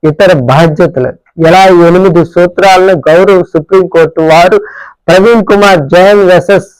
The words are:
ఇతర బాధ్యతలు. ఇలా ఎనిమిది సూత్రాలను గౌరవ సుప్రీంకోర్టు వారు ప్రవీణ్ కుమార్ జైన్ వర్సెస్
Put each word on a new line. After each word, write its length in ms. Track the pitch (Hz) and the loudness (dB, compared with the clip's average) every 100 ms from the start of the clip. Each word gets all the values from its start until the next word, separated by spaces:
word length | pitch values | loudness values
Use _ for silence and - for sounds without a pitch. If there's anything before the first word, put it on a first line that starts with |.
ఇతర 280 | 156 151 196 165 120 | -4 0 0 0 -2
బాధ్యతలు. 600 | 135 165 151 175 - 123 - _ - 160 | 0 0 -2 -4 -4 -8 -8 _ -4 0
ఇలా 160 | 180 190 180 170 | 2 2 2 2
ఎనిమిది 340 | 180 190 170 170 | 2 0 -2 -2
సూత్రాలను 680 | - 175 175 190 185 185 180 143 | -2 -2 0 0 2 0 -2 0
గౌరవ 320 | 165 190 185 170 | 0 2 0 -2
సుప్రీంకోర్టు 680 | 165 151 190 185 170 160 165 | -6 -2 -2 0 0 -2 -2
వారు 360 | 160 160 180 208 - - - _ - | 0 2 2 0 -4 -16 -20 _ -2
ప్రవీణ్ 380 | 180 208 233 196 | 0 2 0 0
కుమార్ 300 | 202 202 185 135 | 0 0 0 0
జైన్ 280 | 175 190 208 190 | 0 2 2 2
వర్సెస్ 420 | 180 175 196 - _ | 0 0 -2 -4 _